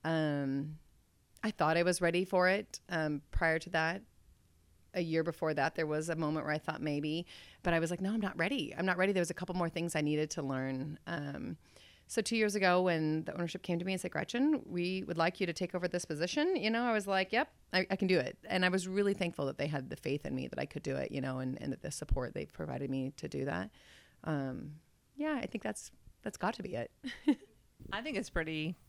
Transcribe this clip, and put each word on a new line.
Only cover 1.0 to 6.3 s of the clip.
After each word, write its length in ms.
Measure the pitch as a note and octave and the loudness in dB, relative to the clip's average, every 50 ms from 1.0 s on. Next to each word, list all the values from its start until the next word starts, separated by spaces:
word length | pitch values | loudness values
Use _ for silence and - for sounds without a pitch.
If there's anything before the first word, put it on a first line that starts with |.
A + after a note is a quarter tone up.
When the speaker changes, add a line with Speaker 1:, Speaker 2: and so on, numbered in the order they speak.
| _ _ _ _ _ _ _ - - | _ _ _ _ _ _ _ -6 -4
Speaker 1:
I 80 | A3 | -4
thought 260 | - - D#3 D3+ E3 | 0 2 4 4 6
I 60 | E3+ F3 | 6 4
was 180 | F3+ F3 - | 4 4 4
ready 240 | F3+ E3+ E3+ F3 F#3 | 2 2 4 2 0
for 220 | F3+ - F3+ F3+ F3+ | 4 4 6 6 6
it. 300 | F#3+ G#3 G#3+ _ - - _ - | 4 2 0 _ -12 -16 _ -4
Um, 320 | F3+ E3 D#3 D3+ D3+ C#3+ - _ | -2 0 0 0 -2 -4 -6 _
prior 280 | - - F3+ D#3+ D#3+ E3 | 0 2 4 4 4 2
to 100 | - F3 | 0 0
that, 300 | F3 D#3+ D#3+ D#3+ F3 G3 - _ _ - _ - - _ _ _ _ _ _ _ _ _ - _ - | 0 2 2 2 0 -4 -8 _ _ -20 _ -20 -20 _ _ _ _ _ _ _ _ _ -20 _ -4
a 80 | F#3 | -4
year 220 | F3 E3 D#3+ D#3+ D#3+ | -2 2 2 2 2
before 300 | E3+ D#3+ - D#3+ D#3+ D#3 | 0 -2 0 0 0 2
that, 220 | D3 C#3 D#3+ - | 2 2 2 2
there 100 | - D#3+ | 0 0
was 220 | D3+ D3+ D3+ D#3 E3 | 0 0 -2 0 -2
a 60 | E3 | -2
moment 300 | D#3+ E3 D3+ | 0 0 0